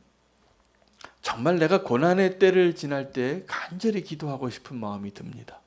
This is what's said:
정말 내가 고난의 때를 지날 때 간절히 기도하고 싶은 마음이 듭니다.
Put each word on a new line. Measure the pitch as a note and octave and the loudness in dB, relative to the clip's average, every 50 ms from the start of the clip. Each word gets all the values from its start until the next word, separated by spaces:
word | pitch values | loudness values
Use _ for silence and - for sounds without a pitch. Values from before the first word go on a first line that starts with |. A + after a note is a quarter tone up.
| _ _ _ _ _ _ _ _ _ _ _ _ _ _ _ _ _ _ _ _ - - _ _ | _ _ _ _ _ _ _ _ _ _ _ _ _ _ _ _ _ _ _ _ -20 -20 _ _
정말 | - - - A#2 A#2+ D#3 F3+ E3+ | -8 -6 -4 0 2 2 4 4
내가 | D#3+ D#3+ F#3+ F#3+ G3 | 4 4 4 2 2
고난의 | - A#2+ B2 D3+ F3 F#3 F#3+ G3 F#3 F#3 - | 2 2 4 4 4 4 4 4 2 4 4
때를 | G3 F#3 F3+ F#3 F3+ F3 D#3+ | 4 6 6 6 4 4 2
지날 | - - C#3+ C#3+ C#3 C#3 C#3 | 0 -4 -4 -4 -4 -4 -4
때 | - C3 B2 C3 D3+ F#3+ F#3+ | -4 -2 -2 -2 -2 -4 -6
간절히 | - - - - - E3+ F#3 - A3+ G#3 F#3+ | -8 -8 -8 -8 -8 -8 -2 0 0 0 0
기도하고 | D#3 - D#3+ D3 D#3+ D3 C#3 B2 C3+ B2 | -2 -6 -8 -8 -6 -6 -6 -4 -6 -6
싶은 | G#2+ - - - C#3 A#2+ | -8 -8 -14 -12 -10 -8
마음이 | A2 G#2 G2+ G2+ G2+ G2+ G2 | -6 -6 -6 -6 -8 -10 -12
듭니다. | - - - G#2+ A2 A2+ - - - _ | -12 -14 -14 -14 -14 -16 -18 -20 -20 _